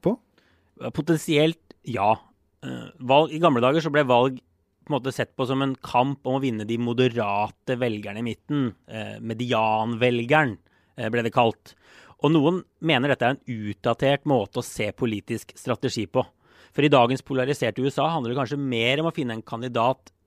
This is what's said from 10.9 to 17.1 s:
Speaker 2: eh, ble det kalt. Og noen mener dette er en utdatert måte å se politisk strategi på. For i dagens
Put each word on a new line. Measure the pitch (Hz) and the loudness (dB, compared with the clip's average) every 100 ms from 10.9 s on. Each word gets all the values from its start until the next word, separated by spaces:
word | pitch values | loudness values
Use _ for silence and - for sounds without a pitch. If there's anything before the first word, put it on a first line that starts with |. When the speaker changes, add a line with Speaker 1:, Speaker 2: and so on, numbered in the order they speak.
| - | -10
Speaker 2:
eh, | 110 | -4
ble | 120 113 | -2 0
det | 127 | 2
kalt. | 117 - - _ _ - - _ | 2 0 -10 _ _ -20 -20 _
Og | 143 | 2
noen | 160 143 185 - _ | 4 4 2 -4 _
mener | 160 135 143 | 0 2 2
dette | 135 120 | 2 0
er | 135 | -2
en | - | -6
utdatert | 117 104 104 120 117 135 143 156 | -8 -6 -4 -2 0 0 0 0
måte | 131 98 123 | 0 0 -6
å | 117 | -8
se | - 104 - | -6 -8 -4
politisk | 123 104 - 113 - - | -4 -4 -6 -10 -10 -10
strategi | - 117 131 117 101 | -6 -4 -4 -4 -4
på. | 127 127 _ _ _ _ | -2 -4 _ _ _ _
For | - | 0
i | 147 | 4
dagens | 139 120 | 6 4